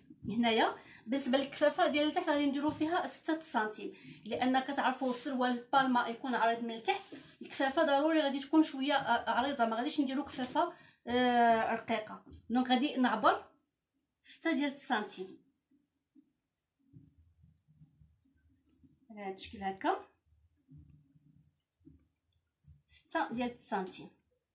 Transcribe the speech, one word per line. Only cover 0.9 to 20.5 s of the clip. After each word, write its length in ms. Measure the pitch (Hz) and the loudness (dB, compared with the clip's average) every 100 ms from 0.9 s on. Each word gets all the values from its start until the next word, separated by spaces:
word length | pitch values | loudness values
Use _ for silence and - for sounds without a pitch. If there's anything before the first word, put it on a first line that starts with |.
| - - | -20 -4
بالنسبه 320 | 269 254 269 | -2 2 2
للكفافه 500 | 269 - 294 294 330 | 0 2 2 4 2
ديال 200 | 285 302 | 2 0
التحت 220 | 330 330 | 0 0
غادي 160 | 285 285 | 2 2
نديرو 260 | 277 302 | 0 -2
فيها 360 | 294 311 359 262 | -2 0 0 -2
ستة 340 | - - 320 | -6 -4 -4
سنتيم، 520 | - 233 214 214 202 - - - 208 | -2 -2 -2 -4 -10 -12 -18 -18 -8
لان 340 | 233 247 262 | -2 0 0
كتعرفوا 500 | 262 277 247 254 262 | 0 0 0 0 -2
السروال 580 | 240 302 254 247 240 - | -4 -4 -2 0 0 0
بالما 340 | 277 262 247 240 | 2 4 2 0
يكون 280 | 233 269 233 | -4 -4 0
عريض 280 | 226 233 | 2 0
من 80 | 233 | -4
التحت، 300 | 226 - 392 - 269 - - | -6 -4 -4 -6 -16 -18 -18
الكفافه 420 | - - 269 311 | -14 -2 0 2
ضروري 380 | 302 277 311 320 | 4 4 4 4
غادي 180 | 277 269 | 2 -2
تكون 240 | - 311 | 2 4
شويه، 300 | 311 269 277 | 4 2 0
آه، 360 | 277 220 233 - | 0 2 2 2
عريضه، 360 | 233 285 277 226 | 0 0 0 0
ما 100 | 226 | 2
غاديش 260 | 277 - | -2 0
نديرو 240 | 262 269 - | 0 0 -4
كفافه، 480 | - 254 294 339 - - - - | -6 -4 0 0 -2 -20 -18 -2
آه، 680 | 247 247 240 233 226 - | 2 4 6 6 6 2
رقيقه. 500 | 226 - 220 214 190 - - - | -2 -2 -4 -4 -14 -18 -20 -2
دونك 200 | 233 247 | 0 2
غادي 260 | 247 285 - | 2 2 0
نعبر 500 | 247 202 277 - - _ _ _ _ _ _ _ | 0 4 4 2 -2 _ _ _ _ _ _ _
ستة 280 | - - 330 | -20 -6 0
ديال 220 | 269 285 | 0 0
السنتيم 640 | 269 - 233 196 - 190 - _ _ _ _ _ _ _ _ _ _ _ _ _ _ _ - - _ _ _ _ _ _ _ - _ _ _ _ _ _ _ _ _ _ _ _ | -4 -4 -2 -4 -8 -12 -14 _ _ _ _ _ _ _ _ _ _ _ _ _ _ _ -20 -20 _ _ _ _ _ _ _ -20 _ _ _ _ _ _ _ _ _ _ _ _
على 100 | 208 | -12
هاد 140 | 196 | -12
الشكل 300 | 190 - 202 | -10 -12 -8
هكا، 420 | 190 190 302 392 - _ _ _ _ | -6 -2 -2 -2 -6 _ _ _ _